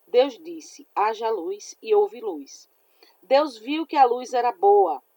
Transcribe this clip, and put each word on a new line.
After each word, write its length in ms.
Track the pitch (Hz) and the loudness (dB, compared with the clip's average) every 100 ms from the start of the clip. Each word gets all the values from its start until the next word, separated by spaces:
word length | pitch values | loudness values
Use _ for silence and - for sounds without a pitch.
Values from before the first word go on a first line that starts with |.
| _ | _
Deus 280 | 240 277 254 | 0 0 -4
disse, 500 | 320 170 - - - | -16 -18 -18 -20 -10
'Haja 360 | - 427 214 226 | -4 -4 -4 -6
luz,' 460 | 392 339 415 - - | -6 -6 -10 -14 -16
e 140 | 440 | -2
houve 260 | 415 403 247 | 0 0 -4
luz. 480 | 427 294 269 - _ _ _ _ _ _ | -10 -10 -14 -20 _ _ _ _ _ _
Deus 340 | - 269 302 220 | 0 2 2 -6
viu 300 | 226 311 330 | -8 -8 -4
que 100 | 302 | 2
a 80 | |
luz 300 | 247 247 247 | 2 2 -4
era 180 | 247 240 | -2 -2
boa, 480 | 233 202 202 190 - - | 2 4 6 4 0 -10